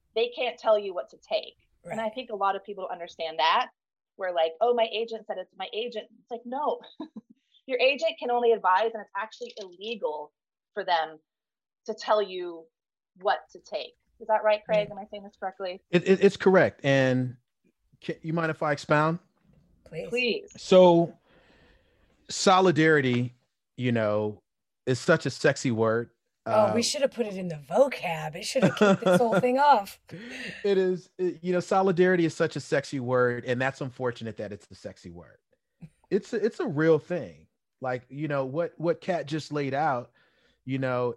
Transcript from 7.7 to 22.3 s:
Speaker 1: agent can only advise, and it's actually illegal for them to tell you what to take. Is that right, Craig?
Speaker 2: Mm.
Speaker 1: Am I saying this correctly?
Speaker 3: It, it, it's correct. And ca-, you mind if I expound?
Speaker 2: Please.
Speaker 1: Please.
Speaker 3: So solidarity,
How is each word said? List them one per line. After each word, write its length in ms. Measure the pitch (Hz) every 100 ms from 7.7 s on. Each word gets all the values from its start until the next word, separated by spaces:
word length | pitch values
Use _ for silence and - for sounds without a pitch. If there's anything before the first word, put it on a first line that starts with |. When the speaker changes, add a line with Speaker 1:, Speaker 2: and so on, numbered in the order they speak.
| 247
Speaker 1:
agent 380 | 262 285 330 320
can 100 | 254
only 200 | 240 240
advise, 420 | 220 185 185 226
and 80 | 226
it's 100 | 202 196
actually 380 | 220 - 240 -
illegal 720 | 190 175 208 226 170 151 147 _ _ _ _
for 100 | -
them 360 | 190 170 160 156 _ _ _ _ _ _ -
to 80 |
tell 280 | 220 - 214
you 440 | 196 185 175 165 165 _ _ _ _ 180
what 260 | 185 - -
to 80 | 175
take. 360 | - 165 135 _ _ _
Is 80 | 226
that 160 | 214
right, 200 | 214 208
Craig? 240 | 208 214 208
Speaker 2:
Mm. 40 |
Speaker 1:
Am 60 | 196
I 60 | 214
saying 180 | 208
this 120 | 202 -
correctly? 440 | 190 - 190 180 _
Speaker 3:
It, 160 | 175 -
it, 160 | 190
it's 140 | 196 -
correct. 440 | 190 185 120 -
And 520 | 143 139 131 127 127 120 _ _ _ _ _ _
ca-, 180 | - 160
you 120 | 165
mind 180 | 165 160
if 100 | 156
I 80 | 156
expound? 460 | 147 - 151 156 170 _ _ _ _ _ _ -
Speaker 2:
Please. 240 | 160 -
Speaker 1:
Please. 420 | 247 240 160 - -
Speaker 3:
So 560 | - 185 180 170 170 - _ _ _ _ _ _ _ _ _ _
solidarity, 1040 | -